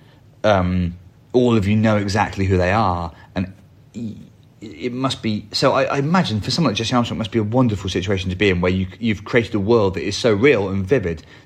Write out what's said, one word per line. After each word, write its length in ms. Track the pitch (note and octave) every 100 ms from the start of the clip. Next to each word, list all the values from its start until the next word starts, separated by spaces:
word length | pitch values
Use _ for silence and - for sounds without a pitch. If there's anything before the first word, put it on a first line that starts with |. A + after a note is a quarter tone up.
| - _ _ _
um, 520 | G#2+ G2 F2+ F2+ F2 F2 - _ _
all 240 | B2+ B2 A2+
of 100 | F#2+
you 100 | A2
know 200 | A2 G#2
exactly 500 | G2+ G#2 F#2 G2 F#2+
who 100 | F2+
they 160 | F2+
are, 400 | G#2+ G2 F2 E2+ - -
and 180 | F#2 F#2+ - - _ -
y-, 200 | A#2 A2+ - - _ _ _
it 320 | A2+ D2+ B2
must 300 | B2 C3 -
be, 240 | A2+ G#2 -
so 200 | - C#3
I, 120 | A#2+
I 140 | C3+ C3+
imagine 420 | C#3+ F#3 C#3 G#2+
for 100 | C3
someone 200 | D3+ C#3+
like 60 | G#2+
Jesse 160 | A2
Armstrong, 220 | B2 A2+ G#2+
it 20 |
must 120 | A2
be 80 | A#2
a 60 |
wonderful 460 | G#2+ B2 B2 G2+ F#2+
situation 400 | F#2+ F#2 F#2+ F#2
to 60 | F2+
be 140 | G#2
in, 100 | F2
where 120 | F#2
you, 140 | F#2 F#2 -
you've 260 | A2+ G2
created 300 | G2 B2 G#2
a 60 | G#2
world 340 | G2 A#2 G2
that 80 | F2
is 120 | E2+ G2+
so 160 | A#2+
real 360 | G2+ C#3 A2 G2
and 160 | G2 F#2
vivid 360 | C3+ F2+ D#2+ - -